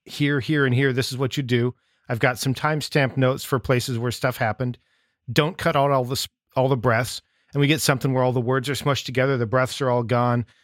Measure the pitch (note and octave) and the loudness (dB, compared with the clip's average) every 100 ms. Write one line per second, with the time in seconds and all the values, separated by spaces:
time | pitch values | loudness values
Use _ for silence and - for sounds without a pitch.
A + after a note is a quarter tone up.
0 | - - C#3+ C#3+ A#2+ D3+ C3+ B2 C#3 B2 | -14 -2 0 0 0 2 2 4 2 2
1 | B2 B2+ C3+ - B2+ B2 B2 - _ _ | -2 -2 -4 -4 0 2 0 -4 _ _
2 | - A#2 C3 B2 C3+ B2+ D3+ D#3 - D#3 | -8 0 0 0 -2 -2 -2 -2 0 0
3 | C3+ C3+ B2+ C3+ - C3 - B2 B2+ A#2 | 0 2 0 0 -2 -2 0 0 0 -4
4 | B2 A2 B2+ - A#2 G#2+ B2 A#2+ _ _ | -4 -2 -4 -2 -2 -2 -6 -6 _ _
5 | _ _ - A#2 D3+ - E3+ D3 C#3+ C3+ | _ _ -4 0 0 0 0 2 2 2
6 | B2 C3 - _ _ - C3 C3+ B2 A2+ | 0 -4 -6 _ _ 0 2 2 2 0
7 | B2+ - _ _ _ C#3+ C#3+ D3+ - C3+ | 0 -8 _ _ _ 0 2 2 2 0
8 | C#3 B2+ B2+ B2+ A#2 C3 B2 C3+ D3 C3 | 2 2 2 0 0 -2 -2 -4 -2 -2
9 | - C3 C3+ C3+ A2+ B2+ C3 - C3+ B2 | -2 -2 0 0 0 0 0 -2 0 0
10 | A2+ A#2+ B2 A#2+ A2 _ | 0 0 2 0 -2 _